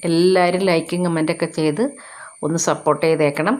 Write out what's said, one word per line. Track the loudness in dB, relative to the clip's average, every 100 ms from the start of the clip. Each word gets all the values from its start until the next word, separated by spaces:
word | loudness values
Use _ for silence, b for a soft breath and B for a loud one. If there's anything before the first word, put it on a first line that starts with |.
| 0
എല്ലാവരും | 2 4 4 2 2 2
ലൈക്കും | 0 0 -2 -2
കമൻറ്റൊക്കെ | 0 -2 -2 -4 0
ചെയ്ത് | -2 0 -4 -4 B B B B
ഒന്ന് | -4 -2 -2
സപ്പോർട്ട് | -2 0 0 2
ചെയ്തേക്കണം. | 2 0 0 -2 -2